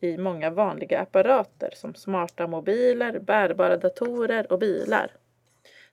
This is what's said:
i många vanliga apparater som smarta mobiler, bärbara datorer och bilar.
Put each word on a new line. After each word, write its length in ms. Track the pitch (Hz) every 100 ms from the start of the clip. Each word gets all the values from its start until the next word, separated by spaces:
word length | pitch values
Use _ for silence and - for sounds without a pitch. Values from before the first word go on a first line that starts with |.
i 160 | 175 165
många 320 | 185 170 160
vanliga 500 | 170 202 156 156 147
apparater 720 | 190 196 214 262 196 _ -
som 220 | - - -
smarta 520 | - 190 170 - 170
mobiler, 720 | 165 160 226 247 240 240 233
bärbara 580 | 190 208 185 180 180 175
datorer 760 | 180 - 240 240 226 226 214
och 80 | 180
bilar. 520 | 214 170 - 220 - _ _ _ _ _ _ - _